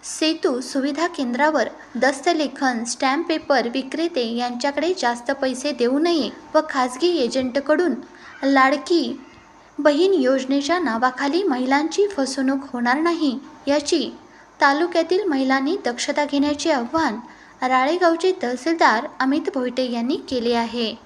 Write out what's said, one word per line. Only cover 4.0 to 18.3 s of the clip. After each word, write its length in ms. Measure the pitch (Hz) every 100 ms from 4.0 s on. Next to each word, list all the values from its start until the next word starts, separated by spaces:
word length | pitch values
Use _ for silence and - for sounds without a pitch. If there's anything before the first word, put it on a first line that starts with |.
| 339 302 226 233
यांच्याकडे 580 | 240 240 285 285 320 370
जास्त 320 | 240 240 -
पैसे 400 | 277 262 254 294
देऊ 280 | 277 240 269
नये 300 | 339 339 214 - - 302
व 40 | 302
खाजगी 480 | 285 254 254 339 339
एजंटकडून 760 | 233 254 262 262 277 311 349 240 - - - -
लाडकी 760 | 277 277 262 285 - 339 240 - - - - - - -
बहीण 340 | 294 294 370
योजनेच्या 680 | 381 254 269 262 277 285 349
नावाखाली 640 | 294 226 254 254 277 330
महिलांची 640 | 403 247 254 277 320 339 403
फसवणूक 520 | 339 262 277 262 269 269
होणार 240 | 247 240 269
नाही, 420 | 330 339 294 226 - - -
याची 440 | 294 294 339 226 233 - - - -
तालुक्यातील 600 | 285 285 349 349 330 370
महिलांनी 540 | 415 277 262 269 269 392 247
दक्षता 400 | 240 - 294 294
घेण्याचे 460 | 285 294 294 330
आवाहन 440 | 285 233 311 302 214 - - - -
राळेगावचे 680 | 254 254 262 349 359 330 370